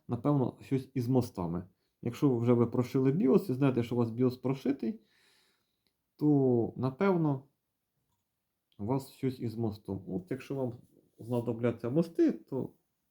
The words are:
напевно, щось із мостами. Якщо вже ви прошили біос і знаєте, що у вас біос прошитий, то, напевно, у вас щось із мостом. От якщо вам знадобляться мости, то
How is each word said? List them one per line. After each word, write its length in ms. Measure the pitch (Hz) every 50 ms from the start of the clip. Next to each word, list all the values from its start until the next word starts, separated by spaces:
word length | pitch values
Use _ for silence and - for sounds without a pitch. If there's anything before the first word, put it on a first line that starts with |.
| _ -
напевно, 500 | 120 117 - 147 147 139 123 - - -
щось 300 | - - 135 131 131 - -
із 140 | 131 120 120
мостами. 600 | 131 127 120 - - - 90 82 85 87 98 - _ _ _ _ _ - -
Якщо 340 | 120 117 - - 143 127
вже 160 | 117 117 120 123
ви 140 | 117 120
прошили 460 | 117 - 120 120 - - 135 131 135 143
біос 360 | 175 226 262 240 190 - -
і 60 | 131
знаєте, 280 | 127 143 135 120 120 117
що 120 | - 127
у 40 | 120
вас 120 | 120 113
біос 260 | 113 117 127 127 123
прошитий, 640 | - - 127 131 - - 247 277 - - 220 220 - _ _ _ _ _ _ _ _ _ _ _ _ _ _ _ _ _ _ _ _ _ _ _
то, 560 | - 147 151 147 139 135 127 123 117 113 - -
напевно, 680 | - 120 135 143 - 196 196 185 170 160 151 139 131 - _ _ _ _ _ _ _ _ _ _ _ _ _ _ _ _ _ _ _ _ _ _ _ _ _ _ -
у 80 | 101
вас 260 | 107 131 139 - - -
щось 280 | - - 131 131 -
із 160 | 120 113 104
мостом. 480 | 113 117 107 104 - - - 98 95 -
От 200 | - 90 92 - -
якщо 240 | 131 127 - - 143
вам 240 | 135 131 120 117 - - _ _ _ _ _ _ -
знадобляться 720 | - 113 123 120 117 123 113 113 120 120 117 117 - 120
мости, 420 | 131 160 170 165 - - 339 294 -
то 380 | - - - 139 127 123 - - _ _ _ _ _ _ _